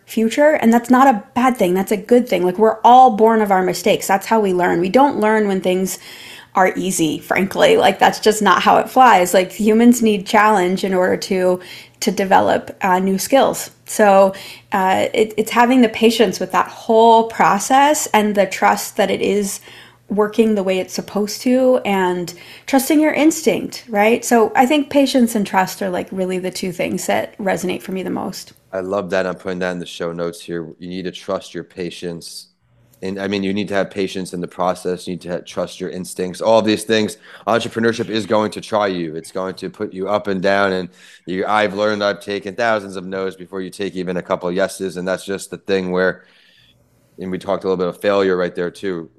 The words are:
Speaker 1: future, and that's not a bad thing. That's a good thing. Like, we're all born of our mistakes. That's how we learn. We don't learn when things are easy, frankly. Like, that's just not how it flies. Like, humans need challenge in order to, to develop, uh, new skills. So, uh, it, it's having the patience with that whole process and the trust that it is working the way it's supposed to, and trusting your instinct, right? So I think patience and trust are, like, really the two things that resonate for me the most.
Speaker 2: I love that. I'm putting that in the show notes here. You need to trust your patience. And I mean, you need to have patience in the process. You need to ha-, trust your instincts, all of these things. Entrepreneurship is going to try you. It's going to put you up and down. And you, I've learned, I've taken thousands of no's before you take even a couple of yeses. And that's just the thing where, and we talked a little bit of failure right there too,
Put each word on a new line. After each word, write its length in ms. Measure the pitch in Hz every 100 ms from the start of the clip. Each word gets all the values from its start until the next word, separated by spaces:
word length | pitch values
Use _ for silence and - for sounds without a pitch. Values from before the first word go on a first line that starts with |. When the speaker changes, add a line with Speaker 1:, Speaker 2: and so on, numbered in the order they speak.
| -
Speaker 1:
future, 480 | - 226 285 294
and 200 | 311 226
that's 160 | 233 233
not 180 | 254 269
a 160 | 208 - 240
bad 220 | 262 247
thing. 160 | 180
That's 180 | 185 190
a 60 | 202
good 300 | 190 240 247
thing. 160 | 180
Like, 140 | 180 180
we're 220 | 220 -
all 320 | 233 254 262 202
born 240 | 220 226
of 100 | 202
our 120 | 190
mistakes. 440 | 185 175 220 175 -
That's 200 | 196 -
how 120 | 226
we 140 | 202
learn. 260 | 180 175 170
We 100 | 185
don't 300 | 247 285 202
learn 280 | 214 220 208
when 140 | 190
things 380 | 185 185 185 - - - - - -
are 200 | - 185 -
easy, 440 | 180 185 156 165
frankly. 580 | - - 190 175 180 180
Like, 220 | - 196
that's 200 | 190 190
just 220 | 220 208
not 200 | 202 -
how 160 | 208 180
it 120 | -
flies. 440 | 262 254 196 180
Like, 180 | 196 185
humans 500 | - 214 220 240 247
need 240 | 220 208 -
challenge 580 | 220 214 208 180 190
in 100 | 196
order 220 | 185 185 185
to, 460 | - 190 180 180 - - - -
to 100 | 220
develop, 640 | 190 190 190 202 185 - -
uh, 180 | 190 185
new 180 | 190 190
skills. 540 | - 269 - - - _ -
So, 480 | - 208 196 196 190 - - -
uh, 340 | 202 190 202 -
it, 200 | - 220 -
it's 140 | -
having 300 | 233 240 262
the 60 | 226
patience 540 | - 226 233 202 -
with 100 | 185
that 160 | 180 -
whole 600 | - - 226 226 226 226
process 800 | - 165 196 - 262 285 302 -
and 280 | 214 208 202
the 120 | 190
trust 500 | - 202 202 - -
that 120 | 190
it 120 | 196
is 400 | 196 202 196 - - - - _ -
working 460 | 202 208 214 220 208
the 80 |
way 160 | 190 190
it's 140 | 180
supposed 480 | - - - 208 -
to, 360 | 254 254 254 247 202
and 480 | 196 180 180 170 - - - -
trusting 340 | 269 254 302
your 140 | 311
instinct, 720 | - 311 - - - - - -
right? 380 | 202 214 240 -
So 260 | 240 220 -
I 100 | 247
think 240 | 302 277
patience 460 | 285 269 269 233 220
and 120 | 196
trust 340 | 196 185 -
are, 80 | 196
like, 200 | 180 185
really 260 | 190 185 185
the 140 | 185
two 220 | 180 190
things 340 | 170 165 185 -
that 300 | 202 214 -
resonate 440 | 196 175 180 -
for 120 | -
me 100 | 190
the 60 | 180
most. 420 | 185 214 - - _ _
Speaker 2:
I 80 | 95
love 280 | 92 101 92
that. 140 | 95 92
I'm 100 | 87
putting 240 | 98 90
that 120 | 90
in 80 | 90
the 60 | 82
show 260 | - 85
notes 300 | 85 85 85
here. 320 | - 85 80 -
You 100 | 87
need 140 | 92
to 80 | 90
trust 420 | 87 - 92 -
your 100 | 87
patience. 840 | 78 - 87 - 87 85 - - - _ _ _ _ _
And 160 | 95 98
I 80 | 98
mean, 140 | 101
you 100 | 98
need 160 | 101 95
to 40 |
have 160 | 98 92
patience 420 | 101 95 98 87
in 100 | 90
the 60 | 85
process. 600 | - 90 90 90 90 -
You 60 |
need 80 | 87
to 80 | 87
ha-, 120 | 87
trust 360 | - - 87 -
your 100 | 90
instincts, 500 | 92 87 - 92 87
all 200 | 107 113
of 60 | 107
these 180 | 107
things. 340 | - 110 107 - - - -
Entrepreneurship 640 | 113 - 113 113 113 98
is 180 | 110 95
going 240 | 107 107
to 100 | 98
try 240 | - 107 104
you. 300 | 90 82 80
It's 160 | -
going 240 | 95 95 90
to 160 | 92
put 200 | 90 107
you 160 | 92 95
up 200 | 104 104
and 120 | 95
down. 320 | 95 98 98
And 160 | 92 92 _ - - -
you, 180 | 92 95
I've 260 | 107 104
learned, 300 | 98 107 104
I've 160 | 101 98
taken 360 | 101 101 98 92
thousands 420 | 117 110 98 95
of 80 | 92
no's 300 | 95 95 92
before 260 | 87 98
you 100 | 92
take 240 | - 98 92
even 220 | 90 90
a 40 |
couple 260 | 85 92 90
of 60 |
yeses. 440 | 90 95 - 95 87
And 100 | 90
that's 180 | 92 -
just 240 | 95 -
the 80 | 87
thing 320 | - 98 92
where, 360 | 90 92 90 _ _ _ _ _ _ _ _ _ -
and 140 | 92
we 80 | 92
talked 240 | 95 92
a 40 | 95
little 160 | 92
bit 40 | 90
of 120 | -
failure 380 | 101 101 95 90
right 160 | 87
there 160 | 90 87
too, 400 | - 98 85 80